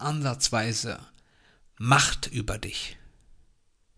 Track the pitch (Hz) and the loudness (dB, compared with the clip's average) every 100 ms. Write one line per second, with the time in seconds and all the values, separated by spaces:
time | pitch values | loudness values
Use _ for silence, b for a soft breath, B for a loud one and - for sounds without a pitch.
0 | 143 151 139 127 - 117 113 110 117 - | -4 0 0 2 2 2 0 -2 -4 -8
1 | - b b b b b b b 113 139 | -12 b b b b b b b 4 6
2 | - - - - 107 101 95 - - - | 6 0 -4 -4 -4 -4 -6 -6 -8 -10
3 | - - - - - _ _ _ _ | -20 -20 -20 -20 -20 _ _ _ _